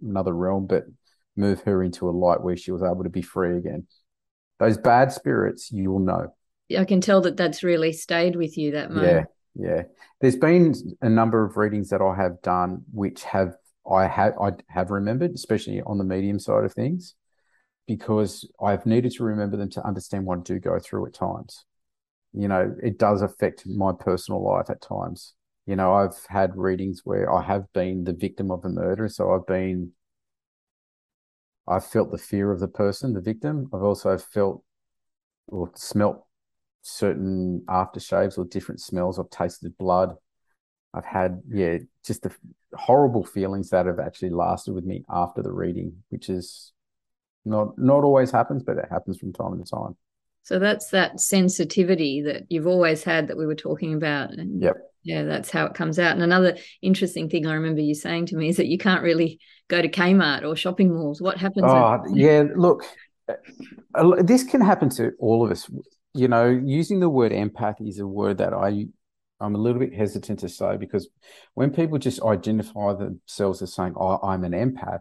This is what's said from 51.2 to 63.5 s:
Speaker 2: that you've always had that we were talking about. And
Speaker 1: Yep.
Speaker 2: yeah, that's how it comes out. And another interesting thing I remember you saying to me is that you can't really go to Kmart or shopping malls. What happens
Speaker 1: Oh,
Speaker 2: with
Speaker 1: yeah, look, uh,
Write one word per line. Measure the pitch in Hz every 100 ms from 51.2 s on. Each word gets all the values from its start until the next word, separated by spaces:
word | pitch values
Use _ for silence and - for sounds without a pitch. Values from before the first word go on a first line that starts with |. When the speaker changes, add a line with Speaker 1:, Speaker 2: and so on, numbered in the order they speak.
| - 196 185 - 156 - 175 180 147 135
Speaker 2:
that | 147 131 -
you've | 165 160
always | 180 165 156
had | 185 165 151
that | -
we | 156
were | 151
talking | - 151 160
about. | 156 156 147 127
And | - 175 185
Speaker 1:
Yep. | 180 - - _
Speaker 2:
yeah, | 165 160
that's | 151 151 -
how | 165
it | 151
comes | - 160 156
out. | 170
And | 175
another | 170 185 180 175 - -
interesting | 185 190 175 165 160
thing | 170 156
I |
remember | 156 160 156
you | 151
saying | 147 170 170 175
to | 165
me | 156
is | 190
that | -
you | 180
can't | 196 180
really | 170 165 160 160 _ _ _
go | 175
to | 165
Kmart | 180 180 190 156 135
or | 151
shopping | 160 185 185 190
malls. | 165 151 -
What | 180 180
happens | 190 196 127
Speaker 1:
Oh, | 131 117 120
Speaker 2:
with | - 135
Speaker 1:
yeah, | 147 151 147
look, | - 175 - - - - _ -
uh, | - -